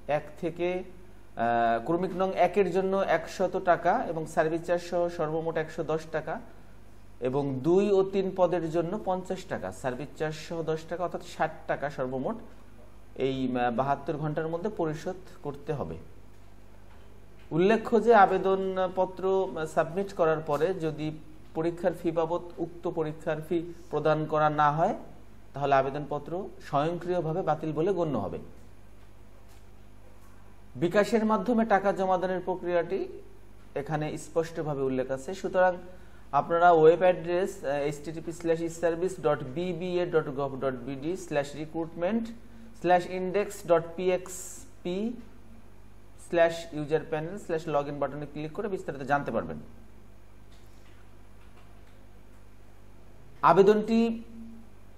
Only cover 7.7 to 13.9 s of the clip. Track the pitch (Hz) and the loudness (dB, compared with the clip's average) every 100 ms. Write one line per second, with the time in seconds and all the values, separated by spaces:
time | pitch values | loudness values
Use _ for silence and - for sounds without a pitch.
7.7 | 180 208 190 190 196 190 185 180 175 160 | 6 6 6 4 2 0 4 4 4 0
8.7 | 165 165 208 202 185 180 185 - 123 92 | 0 0 -2 -2 -2 -2 -6 -4 -6 -6
9.7 | - 131 123 147 - 156 156 - 170 160 | -4 -4 -4 -8 -4 -4 -4 -8 -6 -2
10.7 | 160 160 170 170 175 - - 160 - - | -4 -4 -4 -4 -6 -8 -2 -2 -2 -6
11.7 | 165 143 147 127 127 151 220 - - - | -4 -4 -4 -4 -2 -4 -4 -10 -16 -16
12.7 | - - - - - 135 131 131 123 123 | -16 -16 -16 -12 -2 -2 0 0 0 0
13.7 | 117 139 | 2 0